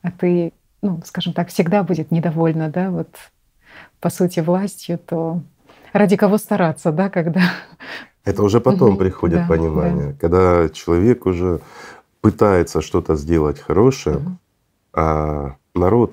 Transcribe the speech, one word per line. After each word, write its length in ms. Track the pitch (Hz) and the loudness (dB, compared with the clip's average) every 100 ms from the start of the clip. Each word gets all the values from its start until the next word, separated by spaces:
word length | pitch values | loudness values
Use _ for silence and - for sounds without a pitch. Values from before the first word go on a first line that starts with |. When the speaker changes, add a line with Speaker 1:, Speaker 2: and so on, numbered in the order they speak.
Speaker 1:
а 80 | 175 | -10
ты, 400 | - 180 175 165 - _ _ | -2 0 0 -2 -8 _ _
ну, 200 | 208 170 - | -6 -6 -8
скажем 280 | - 175 | -8 -6
так, 160 | 165 175 | -6 -4
всегда 340 | - 170 202 | -2 0 0
будет 280 | 190 160 151 | 0 -2 -2
недовольна, 580 | 165 170 160 165 160 156 | -2 -2 0 0 0 -2
да, 220 | 160 185 | -4 -4
вот, 160 | 170 165 - - _ _ _ _ - - _ | -4 -8 -14 -20 _ _ _ _ -20 -20 _
по 80 | 175 | -6
сути, 320 | - 180 180 | -2 -2 0
властью, 580 | 160 185 202 - - 170 | -2 -2 -2 -8 -8 -10
то 420 | - 170 165 175 - _ _ _ - | -6 -6 -4 -6 -8 _ _ _ -4
ради 220 | 202 208 196 | 2 2 4
кого 200 | 202 208 | 2 0
стараться, 540 | - 202 170 - 175 | 0 0 0 -2 -2
да, 180 | 156 196 | -2 -2
когда 320 | 190 165 185 180 - - - - - - _ - | -2 -2 0 0 -2 -14 -20 -18 -18 -18 _ -4
Speaker 2:
Это 180 | 95 | 0
уже 160 | 104 117 | 2 2
потом 280 | 127 180 117 | 2 4 4
Speaker 1:
Мгм. 60 | 95 | 4
Speaker 2:
приходит 420 | 92 - 90 85 | 0 0 0 0
Speaker 1:
Да, 60 | 85 | 2
Speaker 2:
понимание, 600 | 82 82 76 87 73 71 | 0 0 0 -2 -2 -4
Speaker 1:
да. 40 | 71 | -4
Speaker 2:
когда 500 | 85 90 92 87 82 | 0 4 4 4 2
человек 560 | - - 87 110 120 95 | -2 -2 2 2 2 0
уже 320 | 87 90 82 - - - - _ _ | -2 -2 -4 -8 -20 -20 -20 _ _
пытается 600 | 107 - 107 92 85 82 | 0 4 4 4 2 -2
что-то 340 | - 90 80 78 | -2 -2 0 -2
сделать 440 | 73 82 76 71 | 0 0 0 -2
хорошее, 580 | - 80 127 135 - - | -2 2 2 2 -2 -4
Speaker 1:
Мгм. 220 | 165 180 _ _ _ _ _ | -4 -12 _ _ _ _ _
Speaker 2:
а 640 | - 80 78 76 73 69 71 _ 90 | -2 0 0 -2 -4 -8 -12 _ -2
народ 360 | 90 117 113 | 2 2 0